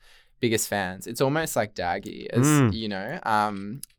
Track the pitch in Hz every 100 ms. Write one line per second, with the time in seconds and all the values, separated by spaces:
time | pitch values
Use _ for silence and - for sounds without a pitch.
0 | - - _ _ 120 110 - 104 90 92
1 | - 120 135 151 156 127 104 - 87 95
2 | 101 - - 117 143 151 123 110 110 98
3 | 104 170 - 107 107 98 101 131 -